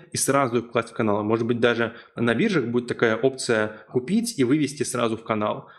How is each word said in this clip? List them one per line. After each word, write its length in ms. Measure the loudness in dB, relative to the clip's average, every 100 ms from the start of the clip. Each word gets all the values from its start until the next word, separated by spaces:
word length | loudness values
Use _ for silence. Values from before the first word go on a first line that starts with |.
| -8
и 60 | -4
сразу 420 | 2 2 2 0
их 120 | -2
класть 180 | -2 -4
в 40 |
канал. 300 | -2 0 0
Может 240 | 2 0 0
быть, 120 | 2
даже 360 | 2 2 -2 -6 -14 -4
на 200 | 0 2
биржах 300 | 2 0 0
будет 220 | -2 -2
такая 280 | 0 2 2
опция 680 | 0 -2 0 0 0 -4 -4
купить 480 | -4 0 -2 -2 0
и 60 |
вывести 400 | 2 2 0 -2
сразу 340 | -4 -2 -2 -2
в 60 |
канал. 440 | -4 -2 -2 -4 -10